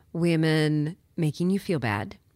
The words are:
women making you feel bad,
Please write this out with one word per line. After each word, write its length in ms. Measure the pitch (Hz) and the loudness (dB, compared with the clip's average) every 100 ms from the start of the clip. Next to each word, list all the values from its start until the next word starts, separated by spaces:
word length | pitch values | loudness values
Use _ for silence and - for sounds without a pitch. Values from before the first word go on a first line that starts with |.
| _ | _
women 840 | 165 170 160 160 156 151 151 151 185 _ - | -2 2 2 2 2 2 0 -2 -6 _ -4
making 340 | 156 - 180 | -2 0 0
you 80 | 196 | -2
feel 200 | - 165 | -2 -2
bad, 380 | 117 104 101 - _ | -2 -4 -6 -14 _